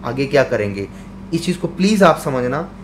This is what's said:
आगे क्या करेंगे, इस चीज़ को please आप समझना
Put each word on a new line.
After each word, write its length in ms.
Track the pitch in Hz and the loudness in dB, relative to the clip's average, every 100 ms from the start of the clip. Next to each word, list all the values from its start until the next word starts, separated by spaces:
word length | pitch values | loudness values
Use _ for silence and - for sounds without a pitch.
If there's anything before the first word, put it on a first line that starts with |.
आगे 200 | 123 131 | -4 -2
क्या 180 | 135 139 | 2 2
करेंगे, 440 | 127 117 104 98 98 - - - - | 2 0 -2 -4 -8 -10 -16 -16 -4
इस 120 | 165 | -2
चीज़ 120 | 185 175 | -2 -4
को 100 | 160 | -6
please 360 | - 196 214 | 0 2 6
आप 180 | 180 160 | 6 6
समझना 440 | 156 131 123 139 180 - | 0 -2 -2 -2 -6 -12